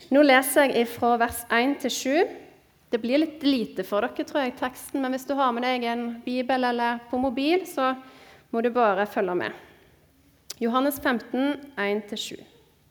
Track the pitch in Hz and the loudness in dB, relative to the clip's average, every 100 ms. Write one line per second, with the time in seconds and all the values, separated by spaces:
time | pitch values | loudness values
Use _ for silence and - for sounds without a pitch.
0 | - 269 285 262 269 311 269 233 226 - | 2 6 8 6 6 4 4 4 0 0
1 | 240 240 233 - - 233 262 277 240 - | 0 2 0 -2 0 2 2 0 -4 -4
2 | 254 302 - - - - _ _ - 233 | 0 2 2 -2 -18 -20 _ _ -6 -4
3 | 226 277 311 - 277 262 220 - 185 208 | 0 0 0 0 0 2 -2 -6 -2 -2
4 | 254 285 294 302 254 247 254 - - 277 | -2 -4 -4 -2 -2 -4 -8 -8 -8 -4
5 | 262 262 262 277 262 233 254 254 233 233 | -2 -4 -4 0 0 0 -2 -2 -2 -4
6 | 233 233 247 254 247 262 247 240 233 233 | -6 -8 -6 -4 0 0 0 0 -2 -4
7 | - 247 269 254 285 370 349 - 262 262 | -4 -2 -2 0 2 0 0 -2 -2 -2
8 | - - - - - 233 233 240 220 190 | -10 -20 -20 -20 -6 -2 0 2 2 2
9 | 208 - 190 175 110 - - - _ _ | 0 0 -2 -2 -4 -8 -20 -20 _ _
10 | _ _ _ _ - - 233 254 277 277 | _ _ _ _ -18 -4 0 2 0 0
11 | 285 233 - 247 285 277 - - 202 208 | -2 -2 -2 -2 0 -2 -8 -4 -2 -2
12 | 208 214 - - - - _ _ _ | -4 -10 -10 -12 -18 -20 _ _ _